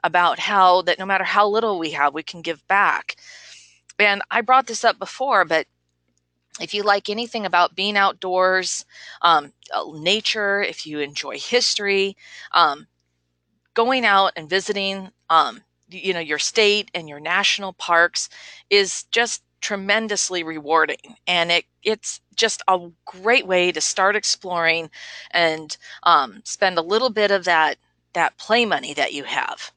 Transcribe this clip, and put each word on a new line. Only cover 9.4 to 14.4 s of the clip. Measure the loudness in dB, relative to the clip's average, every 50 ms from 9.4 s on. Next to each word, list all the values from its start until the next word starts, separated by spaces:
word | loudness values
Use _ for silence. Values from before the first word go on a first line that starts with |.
| 2 -4 _ _ _ -8 -6
uh, | -6 -6 -8 -12
nature, | -6 -2 0 0 0 0 -4 -2 -2 -2 -2 0 0
if | -2 -4 -6 -8 -12
you | -10 -6 -6
enjoy | -6 -6 -8 -12 -10 -10 -10 -12
history, | -8 -2 0 0 0 0 -2 -2 -2 0 0 0 0 -2 -4 _ -20 -20 -20 -20 -14 -2
um, | 2 4 4 4 2 -2 -10 _ _ _ _ _ _ _ _ _ _ _ _ _ _ _ _ _
going | _ 0 2 2 2 2 2
out | 4 4 4 4 2 0
and | -4